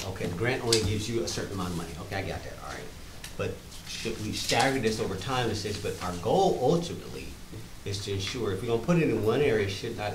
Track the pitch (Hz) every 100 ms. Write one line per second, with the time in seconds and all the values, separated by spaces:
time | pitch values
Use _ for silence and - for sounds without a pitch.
0 | 95 92 90 85 113 131 123 110 98 104
1 | 104 113 113 - 90 92 90 85 78 76
2 | 98 98 85 76 - - 71 - - -
3 | - - - - 101 - - - - -
4 | 113 - 107 90 - 117 131 131 113 107
5 | 104 92 139 127 117 104 107 92 98 -
6 | 90 90 107 160 190 - 127 170 - -
7 | - - - - - 113 - - - 101
8 | 101 98 95 131 107 92 117 117 139 170
9 | 147 110 104 127 143 110 98 95 117 107
10 | 104